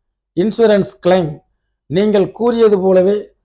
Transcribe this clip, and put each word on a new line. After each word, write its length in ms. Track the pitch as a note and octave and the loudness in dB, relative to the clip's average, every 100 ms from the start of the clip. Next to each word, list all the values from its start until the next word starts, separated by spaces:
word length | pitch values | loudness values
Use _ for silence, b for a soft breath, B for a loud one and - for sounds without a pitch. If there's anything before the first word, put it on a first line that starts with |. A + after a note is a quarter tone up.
| _ _ _ - | _ _ _ -4
இன்சூரன்ஸ் 540 | G#3 - A3 G#3 F#3 - F3 | -4 2 2 2 0 -4 0
கிளைம் 360 | F#3 E3 D3 _ _ _ _ - | 0 -2 -8 _ _ _ _ -8
நீங்கள் 460 | D#3+ G#3+ G#3 F#3 | -2 0 0 -2
கூறியது 480 | - A#3 A#3 A3 G3+ | -2 -2 0 0 0
போலவே 520 | F#3 F#3 F#3 G#3 - _ | 2 2 2 -2 -6 _